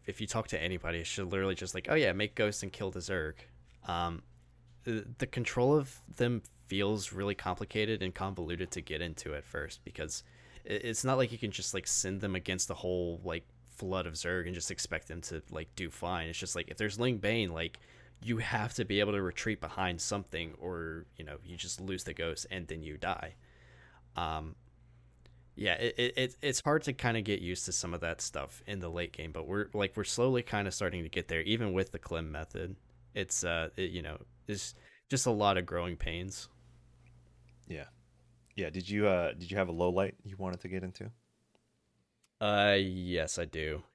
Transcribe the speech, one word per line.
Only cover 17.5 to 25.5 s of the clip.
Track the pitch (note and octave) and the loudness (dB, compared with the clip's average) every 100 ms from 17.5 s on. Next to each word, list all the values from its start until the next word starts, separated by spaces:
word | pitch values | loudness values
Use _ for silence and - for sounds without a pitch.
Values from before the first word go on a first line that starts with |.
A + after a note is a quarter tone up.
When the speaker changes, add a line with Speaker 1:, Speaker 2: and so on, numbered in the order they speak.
Speaker 1:
like, | E2 E2+ - - - - - | 0 -4 -6 -20 -20 -20 -8
you | A2+ A2+ | -2 0
have | A2 A#2 G#2+ | 2 0 0
to | - | -2
be | G2+ G2+ | 2 4
able | G#2 | 4
to | G2+ | 4
retreat | F2+ - A2+ G#2 | 0 0 -2 -2
behind | D#2 - F#2 E2+ | -4 0 0 0
something | - G2+ F#2+ E2+ E2 - | -2 -2 -2 -4 -6 -6
or, | F2+ E2+ E2 E2 - - | -6 -4 -4 -6 -10 -14
you | |
know, | D#2 D2 | -12 -12
you | F2 | -10
just | E2+ F2+ - | -8 -8 -6
lose | F#2+ F#2 | -4 -4
the | F2+ | -4
ghost | D#2+ E2 D#2 - | -2 -2 -2 -4
and | F#2 D#2+ | -6 -6
then | D#2+ | -6
you | D#2 D2+ | -8 -4
die. | F2 F2 E2 - - - - - - - - - | -2 -2 -6 -12 -20 -20 -20 -20 -20 -20 -10 -4
Um, | D#2+ D#2 D#2+ - - - - - - - - - - | -2 -2 -4 -12 -20 -20 -20 -20 -20 -20 -20 -20 -16